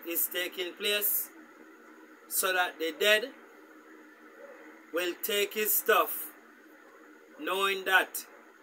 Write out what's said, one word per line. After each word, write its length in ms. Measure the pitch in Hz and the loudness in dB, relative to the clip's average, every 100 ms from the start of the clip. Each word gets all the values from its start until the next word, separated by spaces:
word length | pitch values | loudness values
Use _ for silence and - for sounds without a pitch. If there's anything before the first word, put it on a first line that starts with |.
| 170 | -6
is 200 | 165 - | -4 -2
taking 420 | 185 175 185 175 | -2 -4 -4 -8
place, 560 | - 208 208 208 - - - - - - - - - - - - | -4 -2 0 0 -2 -4 -12 -20 -20 -20 -20 -20 -20 -20 -20 -8
so 240 | - 190 | -2 2
that 260 | 185 180 156 | 2 0 -2
the 160 | 160 151 | -4 2
dead 320 | 208 214 269 - - - - - - - - - - - - - - - - | 4 4 2 -10 -20 -20 -20 -20 -20 -20 -20 -20 -20 -20 -18 -18 -20 -20 -8
will 220 | 165 175 - | -4 -4 -4
take 320 | - 202 202 | -2 0 0
his 200 | 214 208 | 0 0
stuff, 580 | - - 190 160 - - - - - - - - - - - - - | 2 4 4 4 -2 -12 -16 -20 -20 -20 -20 -20 -20 -20 -20 -20 -10
knowing 440 | 160 190 196 190 | -4 0 0 0
that 420 | 185 190 - - - - - - | 4 4 4 -4 -10 -16 -20 -20